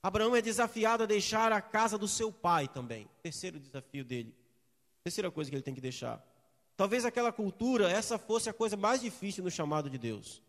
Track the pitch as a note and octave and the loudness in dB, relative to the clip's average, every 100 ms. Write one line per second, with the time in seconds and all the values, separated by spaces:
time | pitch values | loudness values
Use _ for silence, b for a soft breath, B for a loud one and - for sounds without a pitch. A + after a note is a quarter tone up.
0 | F#3 G3+ A3 A#3+ A3+ A3 A#3 A#3 A3 A3+ | 0 2 4 4 2 2 0 2 2 4
1 | A3 G#3 G3 G#3+ A3+ G#3+ - G#3+ A3 G#3 | 4 2 2 2 4 4 2 2 2 0
2 | G3+ - A3 - F3 E3+ C3+ C3+ B2 A2+ | -2 -2 -2 -2 2 4 2 -6 -8 -10
3 | G2+ _ E3+ - F#3 D#3+ C#3 C3+ - C#3 | -12 _ -12 -8 -10 -10 -14 -14 -12 -10
4 | B2+ B2 A#2+ - _ _ _ _ _ _ | -6 -6 -6 -14 _ _ _ _ _ _
5 | - E3+ F#3 D#3 D3 C#3 C3+ C3+ B2+ B2+ | -8 -4 -4 -4 -4 -4 -6 -6 -6 -6
6 | A#2+ A2 - _ _ _ _ _ G3 A#3+ | -6 -8 -12 _ _ _ _ _ 0 2
7 | A#3+ A#3 A#3+ A3 G#3 F3+ A#3 B3 F#3 F#3+ | 0 0 0 0 -4 -2 0 4 4 2
8 | A3 A3+ - A3+ A3+ A3 A3+ G3+ G#3 C4 | 0 -4 0 -2 -2 -2 -2 0 2 2
9 | A#3 - G3+ - F3+ E3+ D3+ D3+ C#3+ C3 | 0 -6 -8 -4 -6 -2 0 0 -2 -4
10 | A#2 G#2+ - - | -4 -6 -8 -18